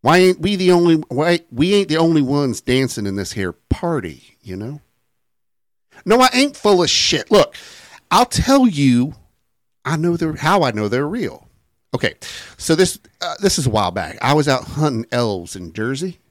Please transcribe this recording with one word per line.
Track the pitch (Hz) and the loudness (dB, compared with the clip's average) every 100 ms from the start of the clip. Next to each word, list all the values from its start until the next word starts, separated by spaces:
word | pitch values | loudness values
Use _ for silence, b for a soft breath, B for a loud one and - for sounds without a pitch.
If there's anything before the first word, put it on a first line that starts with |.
Why | 127 175 | 4 4
ain't | 185 180 | 4 2
we | 170 202 | -2 0
the | 185 | 2
only, | 175 170 160 151 | 4 4 2 0
why, | 123 160 170 _ | -2 0 0 _
we | 117 170 | -2 2
ain't | 202 196 | 2 2
the | 156 | 0
only | 165 160 | 2 2
ones | 131 147 139 110 | 2 0 -2 -4
dancing | - 127 131 - 98 | -2 0 0 -4 -6
in | 98 | -6
this | 92 | -6
here | - 92 | -6 -6
party, | - _ - 170 156 90 64 _ _ | -8 _ -4 -4 -6 -8 -14 _ _
you | - 92 | -14 -12
know? | 110 147 _ _ _ _ _ _ _ _ _ _ _ b - | -12 -14 _ _ _ _ _ _ _ _ _ _ _ b 0
No, | 233 | 4
I | 254 | 4
ain't | 247 285 - | 2 -2 0
full | 208 190 | 2 2
of | 170 | 2
shit. | - - 160 - | 0 0 -2 2
Look, | 208 - B B B B B _ | 2 2 B B B B B _
I'll | 185 247 | 0 2
tell | - - 269 254 | 0 2 4 4
you, | 151 139 120 135 - _ _ _ _ _ _ - | 4 4 4 0 -6 _ _ _ _ _ _ -6
I | 156 | -2
know | 170 170 | -2 -2
they're, | 160 143 | -4 -2
how | 147 196 | 0 2
I | 143 | 2
know | 107 104 | -2 -2
they're | 123 147 | -2 -4
real. | 226 139 - _ _ _ _ _ | -6 -8 -10 _ _ _ _ _
Okay, | - - - B B B B | -6 -6 -6 B B B B
so | - 160 | -2 2
this, | 180 - _ _ | 2 0 _ _
uh, | 175 156 | -10 -4
this | 196 175 | -2 0
is | 127 | -2
a | |
while | 110 92 | 0 -2
back. | 90 80 - | -4 -8 -6
I | 123 | 0
was | 147 147 | 0 2
out | 131 - | -2 -4
hunting | 143 151 117 117 | -4 -2 -2 -4
elves | 123 117 98 85 95 | -4 -2 -4 -10 -14
in | 87 | -14
Jersey. | 82 113 135 185 170 _ | -8 -6 -6 -8 -12 _